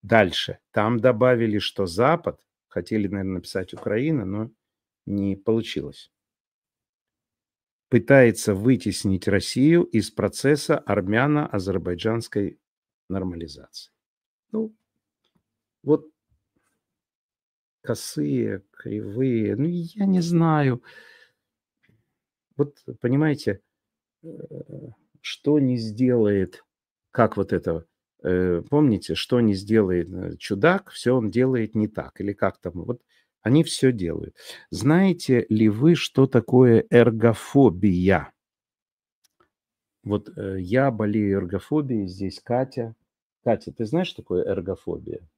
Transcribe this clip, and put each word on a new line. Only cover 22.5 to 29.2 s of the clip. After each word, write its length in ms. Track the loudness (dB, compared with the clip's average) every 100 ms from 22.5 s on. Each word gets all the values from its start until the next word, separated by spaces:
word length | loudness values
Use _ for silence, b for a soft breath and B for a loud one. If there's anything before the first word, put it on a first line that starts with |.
| -6
Вот, 220 | -6 _ -20 -6
понимаете, 600 | -2 2 2 0 -4 -6 _ _ _ _ _ _
э, 40 | -20 -18 -16 -16 -16 -18 -18 -20 _ _
что 380 | -16 -6 0 2
не 160 | 2 0
сделает, 840 | -4 -2 2 2 2 2 0 -6 _ _ _ _ _
как 240 | 2 2 2
вот 160 | -2
это, 340 | -2 -2 -6 -8 _ _ _
э, 380 | -2 0 0 -2 0
помните, 440 | 2 2 0 -2
что 260 | -8